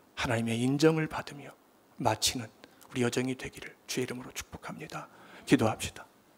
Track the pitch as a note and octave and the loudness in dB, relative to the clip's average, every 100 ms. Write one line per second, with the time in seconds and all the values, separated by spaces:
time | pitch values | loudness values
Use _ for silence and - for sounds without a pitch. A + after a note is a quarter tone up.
0 | - - D3 A#2 A2+ A2+ B2+ C#3 D#3+ D#3+ | -12 -4 0 2 2 2 2 6 6 6
1 | D#3 - - C#3+ C3 - _ _ _ - | 0 -4 -8 -12 -16 -20 _ _ _ -2
2 | A#2+ G#2+ - B2+ A#2 - - - - B2+ | 0 2 0 -2 -8 -14 -20 -20 -6 0
3 | A#2+ B2+ B2+ B2+ C#3+ - - - - - | 2 2 0 -2 -8 -12 -16 -14 -8 -4
4 | B2+ B2 C3+ - - - - - F2 - | -4 -6 -10 -10 -10 -12 -12 -12 -10 -12
5 | - - - - - C#3 A2 G2+ - - | -14 -18 -20 -10 4 4 4 0 -6 -10
6 | - _ _ | -18 _ _